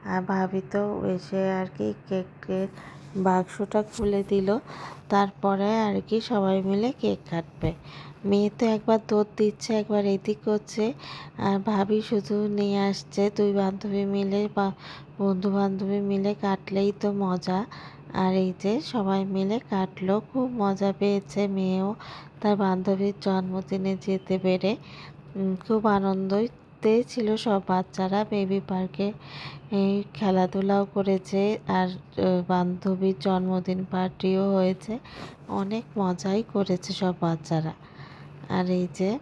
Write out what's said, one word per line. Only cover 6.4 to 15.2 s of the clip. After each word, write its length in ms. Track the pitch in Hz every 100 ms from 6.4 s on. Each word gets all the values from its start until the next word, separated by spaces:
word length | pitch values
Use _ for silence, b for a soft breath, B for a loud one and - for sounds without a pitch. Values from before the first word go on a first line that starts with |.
| 190 190
মিলে 300 | 190 196 233 285
কেক 180 | 214 190 -
কাটবে। 420 | 170 165 - 160 170 B B B B
মেয়ে 260 | 202 202 208 202
তো 80 | 226
একবার 320 | 220 220 220 220
দৌড় 160 | 208 208 -
দিচ্ছে, 380 | 208 208 -
একবার 320 | 220 208 208 202
এদিক 320 | 196 214 214
করছে, 480 | - 214 208 - 214 294 B B B -
আর 200 | 214 196
ভাবি 440 | 196 208 196 214
শুধু 460 | 214 208 196 208 208
নিয়ে 300 | 208 202 202
আসছে। 520 | 196 196 - - 202 208
দুই 160 | 208
বান্ধবী 520 | 196 190 190 208 196
মিলে 440 | 196 202 196 202 208
বা 180 | - 196 190 B B B
বন্ধু 320 | -